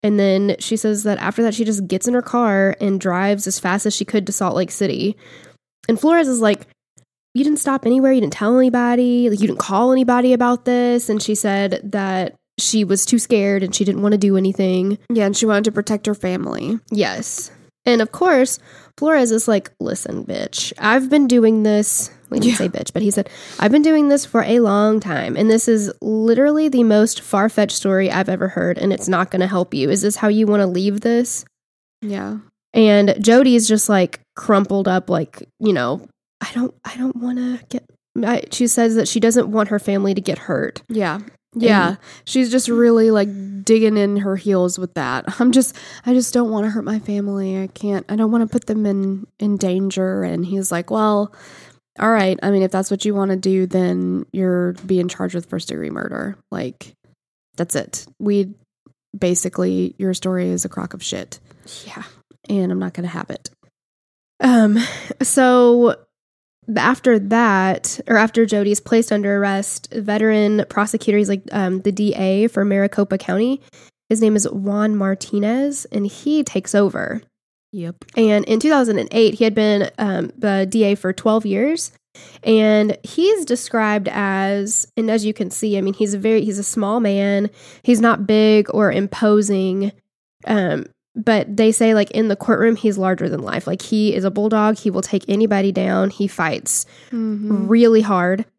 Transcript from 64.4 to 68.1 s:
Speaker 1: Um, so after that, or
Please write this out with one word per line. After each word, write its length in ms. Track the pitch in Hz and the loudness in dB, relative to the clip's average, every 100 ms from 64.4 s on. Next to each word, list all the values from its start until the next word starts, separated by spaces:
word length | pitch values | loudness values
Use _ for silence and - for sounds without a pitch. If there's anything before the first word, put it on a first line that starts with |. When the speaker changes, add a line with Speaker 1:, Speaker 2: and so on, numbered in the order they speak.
Speaker 1:
Um, 380 | 254 247 214 214 233 - - - | 2 4 4 2 0 -8 -14 -6
so 720 | 262 - 254 247 240 240 233 - _ _ _ _ _ _ - 220 | -2 2 4 6 6 6 4 2 _ _ _ _ _ _ -6 -2
after 420 | 147 262 262 226 | 0 2 2 2
that, 800 | 196 226 233 196 190 - - - | 2 0 2 2 0 -2 -6 -10
or 100 | - | 0